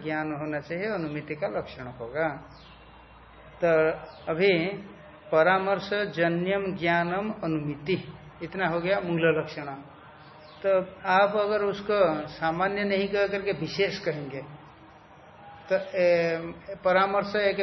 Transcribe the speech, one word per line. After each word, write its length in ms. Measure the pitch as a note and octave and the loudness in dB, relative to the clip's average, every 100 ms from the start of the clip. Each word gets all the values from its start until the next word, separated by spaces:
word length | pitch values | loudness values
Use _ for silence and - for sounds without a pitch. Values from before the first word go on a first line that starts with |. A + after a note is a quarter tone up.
ज्ञान 300 | D3+ D#3 D#3 | -4 -4 -4
होना 280 | D3 D#3 D3+ | -6 -6 -6
चाहिए, 260 | D3 E3+ G#3 | -6 -6 -4
अनुमिति 480 | G3+ D#3 D3+ D3 | -4 -4 -6 -8
का 140 | D3+ G3+ | -6 -4
लक्षण 380 | G3 - - B2 | -4 -8 -12 -14
होगा। 360 | B2 A#2 C#3 D#3+ D#3 - - - - - - - - - - - - | -12 -8 -2 -2 -4 -14 -20 -20 -20 -20 -20 -20 -20 -20 -20 -18 -2
तो 40 | E3+ D#3+ D#3 E3 - - - | 2 4 4 0 -8 -14 -6
अभी 200 | E3 G3 F3 F3 G3+ - - - - - | 2 4 4 2 -4 -12 -18 -20 -16 0
परामर्श 580 | D#3 D#3+ F#3+ F#3+ F#3+ F#3 G#3 G3+ | 4 6 4 2 -2 -2 -4 -2
जन्यम 500 | D3+ E3+ E3+ F3+ G3 G3 E3+ | 0 0 2 0 -2 -2 -2
ज्ञानम 540 | E3+ E3+ E3+ F#3 G#3+ G#3+ | 0 2 0 -2 -4 -4
अनुमिति, 520 | E3 D#3 D3 C#3+ - F3+ - - - - | -2 -2 -2 -6 -2 -2 -4 -16 -18 -14
इतना 240 | E3 F#3+ F3+ | -10 -2 0
हो 120 | E3+ | 0
गया 180 | F3 G3+ | 0 0
मूल 380 | F3+ E3+ E3 D#3 | 0 2 4 2
लक्षण। 280 | D#3 - C#3+ C#3 - - - - - - - - | 0 -8 -10 -12 -14 -20 -20 -20 -20 -20 -20 -4
तो 80 | G3 F#3+ F#3 - G3 | 2 2 2 -4 2
आप 280 | F#3 G3+ G#3 | 6 6 4
अगर 260 | G#3 G#3 | 2 2
उसको 600 | G3+ G3 - G#3 F3+ D3+ D3+ | 0 -2 0 4 4 2 -6
सामान्य 560 | - E3 E3+ F#3+ G3+ | -4 -2 0 0 0
नहीं 240 | G3+ G3 G3 | 0 0 0
कह 180 | G3+ G3 | 2 2
करके 260 | G3 G3 | 0 -2
विशेष 460 | E3 D3+ - F#3+ - | -2 -2 0 0 0
कहेंगे, 440 | E3+ D3+ C#3+ C3+ - - - - - - - - - - - - - | -4 -4 -6 -10 -12 -16 -20 -20 -20 -20 -20 -20 -20 -20 -20 -14 -2
तो, 60 | |
ए, 1000 | F#3+ F#3+ F#3+ F3 F3 E3+ E3 E3+ F3 - G3 | -2 -2 2 4 4 2 -2 -6 -12 -12 -2
परामर्श 520 | F#3 F#3 G3 G3+ G3+ G#3 | 2 4 4 2 0 0
एक 240 | G3+ F#3+ | 2 2